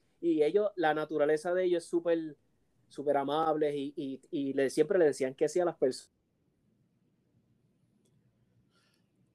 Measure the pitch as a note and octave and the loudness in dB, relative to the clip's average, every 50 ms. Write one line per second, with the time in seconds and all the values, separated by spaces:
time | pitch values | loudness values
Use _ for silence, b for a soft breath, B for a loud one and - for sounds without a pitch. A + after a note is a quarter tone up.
0 | _ _ _ _ F3 E3+ D#3+ D#3 D3 D3+ F3 G3+ G#3+ G3 - - D#3+ D#3 D3+ D3+ | _ _ _ _ -2 0 2 2 2 2 2 2 0 0 -2 0 0 2 2 0
1 | D#3 D3+ D#3+ D3 C#3+ D3+ D#3 D3+ - F3+ F3 F#3 F#3 F3+ F3 E3 E3+ - - E3+ | -2 -2 0 0 2 2 2 0 0 -2 -2 0 0 0 0 -2 -2 -2 -4 -2
2 | E3+ E3+ E3+ E3 D#3+ D#3 D3 - _ _ _ _ _ _ _ _ _ _ - - | 0 0 0 0 -2 -6 -12 -18 _ _ _ _ _ _ _ _ _ _ -14 -4
3 | C#3 D3 C#3 C#3 C#3 C#3 C#3+ D#3+ D#3+ D#3+ D3+ D#3 D3+ D3 D3 C#3+ C3+ C#3+ - E3+ | -2 0 0 0 0 0 -2 0 0 0 0 0 0 0 0 -4 -6 -6 -8 -8
4 | C#3+ C3+ C3 B2+ - _ F3 D3 C#3 C3+ C3 C#3 C#3 B2+ - - D3+ D#3 - F#3 | -8 -8 -10 -12 -12 _ -6 -4 -4 -2 0 0 0 2 2 0 2 2 4 4
5 | E3 C#3+ C3 - C3+ C3 C3+ - D#3 D3 - F3+ F3 E3+ D#3+ - D3 C3 B2+ - | 4 4 2 0 -4 -6 -2 -2 -2 0 0 0 0 0 0 0 0 -2 -2 -4
6 | - - _ _ _ _ _ _ _ _ _ _ _ _ _ _ _ _ _ _ | -10 -20 _ _ _ _ _ _ _ _ _ _ _ _ _ _ _ _ _ _
7 | _ _ _ _ _ _ _ _ _ _ _ _ _ _ _ _ _ _ _ _ | _ _ _ _ _ _ _ _ _ _ _ _ _ _ _ _ _ _ _ _
8 | _ _ _ _ _ _ _ _ _ _ _ _ _ _ _ _ _ _ _ _ | _ _ _ _ _ _ _ _ _ _ _ _ _ _ _ _ _ _ _ _
9 | _ _ _ _ _ _ | _ _ _ _ _ _